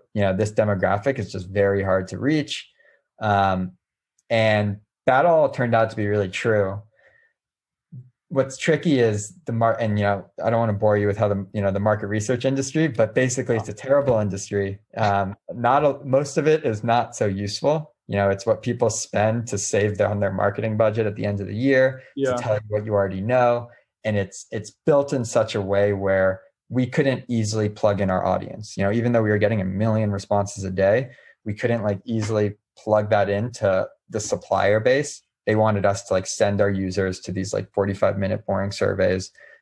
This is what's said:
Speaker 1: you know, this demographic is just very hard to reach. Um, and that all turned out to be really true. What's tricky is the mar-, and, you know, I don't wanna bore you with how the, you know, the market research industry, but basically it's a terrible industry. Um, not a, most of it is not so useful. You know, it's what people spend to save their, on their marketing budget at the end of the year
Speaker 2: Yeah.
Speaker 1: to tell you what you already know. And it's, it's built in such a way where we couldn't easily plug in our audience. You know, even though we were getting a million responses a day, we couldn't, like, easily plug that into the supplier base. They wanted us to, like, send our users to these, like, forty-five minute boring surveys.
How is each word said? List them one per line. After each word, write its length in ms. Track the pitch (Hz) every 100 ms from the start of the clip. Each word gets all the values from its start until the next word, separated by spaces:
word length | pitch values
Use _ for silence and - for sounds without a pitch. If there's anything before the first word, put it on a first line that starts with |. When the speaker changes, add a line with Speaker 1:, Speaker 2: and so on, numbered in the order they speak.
| _ 107
Speaker 1:
you 60 |
know, 140 | 98 95
this 160 | 104
demographic 680 | 107 104 98 92 104 139 131
is 120 | 95
just 160 | - 92
very 340 | 101 101 101
hard 240 | 95 95 92
to 100 | 95
reach. 500 | 123 156 147 - - _ _ _ _ _
Um, 540 | 107 101 98 92 92 - _ _ _ _ _
and 500 | 117 110 107 104 101 _ _ -
that 200 | 131 170
all 240 | 160 139
turned 240 | - 120
out 160 | 113 110
to 60 | -
be 120 | 104
really 220 | 104 95
true. 520 | - 117 107 95 101 - _ _ _ _ _ _ _ _ _ _ 123 - _ _
What's 300 | 135 131 -
tricky 420 | - 151 175 135
is 340 | 117 104 104 - -
the 60 |
mar-, 260 | 117 113 113
and, 180 | 113 104
you 80 | 101
know, 180 | 98 - -
I 100 | 110
don't 80 | 113
wanna 140 | 113
bore 240 | 101 107 104
you 100 | 104
with 100 | 101
how 100 | 107
the, 200 | 101 95
you 100 | 107
know, 80 | 101
the 80 | 98
market 280 | 104 104 104
research 380 | 107 107 123 135
industry, 420 | 135 135 156 156
but 280 | 113 110 127
basically 400 | 127 131 127 113
it's 140 | -
a 40 |
terrible 460 | 107 131 143 131 113
industry. 600 | 104 98 - 101 98 101 _ 110
Um, 400 | 104 101 98 101 -
not 320 | 120 120 139
a, 140 | 147 135 135
most 320 | 135 147 -
of 100 | 151
it 160 | 156
is 200 | 147 107
not 320 | 117 117 117 -
so 100 | 107
useful. 720 | 95 101 - 139 156 156 _ -
You 120 | 101
know, 120 | 98
it's 160 | 98 113
what 160 | 107
people 300 | 123 117 113
spend 560 | - - 104 107 117 113
to 100 | 101
save 400 | - 107 104 95
their, 100 | 101
on 120 | 101
their 120 | 101
marketing 460 | 98 101 - 113 107
budget 300 | 110 107 107
at 80 | 107
the 100 | 104
end 160 | 101
of 60 | 98
the 80 | 104
year 480 | 135 131 131 131 - 139
Speaker 2:
Yeah. 200 | 135 123
Speaker 1:
to 60 |
tell 140 | 120 107
you 60 | 107
what 180 | 104 107
you 80 |
already 280 | 101 98 95
know. 480 | 107 127 123 120 117 - _ _
And 120 | 110 202
it's, 300 | 190 - -
it's 200 | 110 - _ -
built 260 | 143 139
in 140 | 135 110
such 300 | 120 107 107
a 60 |
way 320 | 95 98 104
where 480 | 98 98 95 95 95 - _ _
we 160 | 120 127
couldn't 400 | 156 135 131 -
easily 400 | 117 104 110 107
plug 320 | 107 107 98
in 120 | 98
our 120 | 92
audience. 540 | 92 95 98 - 107 -
You 60 |
know, 80 | 98
even 200 | 113 120
though 120 | 120
we 80 | 107
were 80 | 104
getting 220 | 104 110
a 40 | 95
million 460 | 98 110 110 104
responses 520 | 98 - 101 101 -
a 80 | 95
day, 380 | 92 95 113 127 - - _ 110
we 100 | 110
couldn't, 260 | 120 117
like, 180 | 104 98 -
easily 500 | 113 104 107 104 101 _ _
plug 320 | 110 107 104
that 180 | 104 98
into 580 | 101 120 - 101 95 - _ _
the 100 | 110
supplier 600 | - 95 - 95 95 107
base. 420 | 117 139 147 - _ _ -
They 100 | 107
wanted 300 | 107 104 101
us 180 | 98 -
to, 60 |
like, 120 | 92 92
send 360 | - 104 101
our 80 | 101
users 500 | 98 95 95 95 92
to 100 | -
these, 220 | 92 98
like, 180 | 104 104
forty-five 440 | - 98 95 98 101
minute 280 | 98 104 -
boring 260 | 95 98
surveys. 600 | - 98 98 95 92 - _ - -